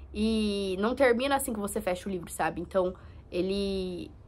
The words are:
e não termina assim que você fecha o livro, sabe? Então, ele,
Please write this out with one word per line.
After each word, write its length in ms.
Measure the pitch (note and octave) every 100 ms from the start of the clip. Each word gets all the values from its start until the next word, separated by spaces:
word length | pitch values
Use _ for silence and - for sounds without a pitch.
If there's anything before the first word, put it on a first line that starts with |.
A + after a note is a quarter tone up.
| -
e 640 | G#3 A3 A3 G#3 G3+ F#3+ F#3
não 140 | A3
termina 420 | B3+ B3+ A3+ C#4 C4+
assim 160 | C4+
que 60 | G#3+
você 220 | G3+ A3
fecha 280 | F#3+ F3+ G3+
o 40 |
livro, 180 | F3+ E3
sabe? 300 | - D#3+ E3
Então, 340 | E3+ F#3+ F3+ F#3 - - -
ele, 800 | F3+ F#3 G3+ G3 F#3+ F#3 F3 - -